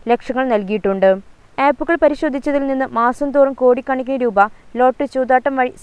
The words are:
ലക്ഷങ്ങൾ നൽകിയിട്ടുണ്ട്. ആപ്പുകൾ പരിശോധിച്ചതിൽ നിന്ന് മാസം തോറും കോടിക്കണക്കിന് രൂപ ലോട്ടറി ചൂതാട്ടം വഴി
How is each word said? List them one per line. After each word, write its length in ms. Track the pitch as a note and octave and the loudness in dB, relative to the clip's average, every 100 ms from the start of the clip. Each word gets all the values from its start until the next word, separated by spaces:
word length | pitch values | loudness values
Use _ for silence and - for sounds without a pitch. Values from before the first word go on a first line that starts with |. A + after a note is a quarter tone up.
| - | -2
ലക്ഷങ്ങൾ 320 | A#3 - B3+ C4 | -2 -2 -4 0
നൽകിയിട്ടുണ്ട്. 560 | A3 F#3+ G#3+ G3 G3 F#3+ F#3+ - - _ - C#4 | -2 -2 -2 -2 2 2 2 -4 -20 _ -2 0
ആപ്പുകൾ 280 | C#4 D4+ E4 | 0 -2 0
പരിശോധിച്ചതിൽ 600 | D4+ D4 D#4 C4+ D4 C#4+ C#4 | 2 0 -4 -4 -2 -2 -2
നിന്ന് 180 | C4+ C4 A3+ | -2 -4 -2
മാസം 300 | A#3 B3 C#4+ | -2 -2 -2
തോറും 200 | C#4 C4+ C4+ | 2 2 2
കോടിക്കണക്കിന് 580 | B3+ B3 C4 C4 B3 C4+ | 2 2 0 -4 -4 -4
രൂപ 160 | B3 G3+ G#3 - - A#3 | 0 2 0 -2 -10 0
ലോട്ടറി 280 | B3+ B3+ C#4+ | 0 2 -4
ചൂതാട്ടം 400 | C4 B3+ B3+ C4+ C4+ | -2 0 0 0 -2
വഴി 140 | B3+ - | -2 -4